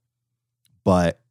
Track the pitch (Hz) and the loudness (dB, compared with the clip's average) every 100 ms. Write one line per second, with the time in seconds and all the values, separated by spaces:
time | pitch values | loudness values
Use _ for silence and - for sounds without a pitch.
0 | _ _ _ _ _ _ _ _ - 90 | _ _ _ _ _ _ _ _ -2 0
1 | 85 - _ | 0 -6 _